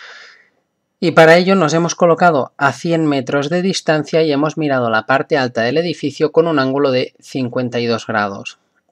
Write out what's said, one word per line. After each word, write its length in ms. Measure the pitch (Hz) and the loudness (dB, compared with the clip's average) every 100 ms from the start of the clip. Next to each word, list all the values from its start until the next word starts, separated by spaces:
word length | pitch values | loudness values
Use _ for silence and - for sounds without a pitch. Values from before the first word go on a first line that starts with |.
| - - - _ _ _ _ _ _ - | -20 -20 -20 _ _ _ _ _ _ -6
y 120 | 175 | 0
para 260 | 165 160 175 | 6 6 6
ello 180 | 185 190 | 4 2
nos 180 | 151 | 2
hemos 220 | 165 170 - | 0 -2 0
colocado 580 | 175 160 175 147 - - | 0 4 2 2 -2 -2
a 160 | 143 | -2
cien 340 | 123 170 165 156 | -2 -2 0 0
metros 420 | 139 123 143 143 | -2 -2 -2 -2
de 120 | 180 | -2
distancia 600 | 185 - - 156 147 165 | -2 -2 -2 -2 0 0
y 80 | 160 | 0
hemos 260 | 139 156 160 | 0 -2 -2
mirado 320 | 147 131 117 | -2 0 0
la 160 | 110 - | -2 0
parte 320 | 135 - 147 | -2 0 -2
alta 240 | 127 117 | -2 -2
del 160 | 113 147 | -2 -2
edificio 540 | 175 143 147 - 151 | -4 -4 -6 -4 -2
con 160 | 165 165 | 0 2
un 120 | 151 | 0
ángulo 320 | 131 139 143 | 0 0 0
de 240 | 127 131 _ | 0 -4 _
cincuenta 600 | - 135 123 127 123 120 | -10 -6 -4 -4 -4 -4
y 60 | 120 | -2
dos 200 | 113 - | -4 -4
grados. 540 | 110 104 98 - - _ _ _ | -4 -4 -6 -14 -18 _ _ _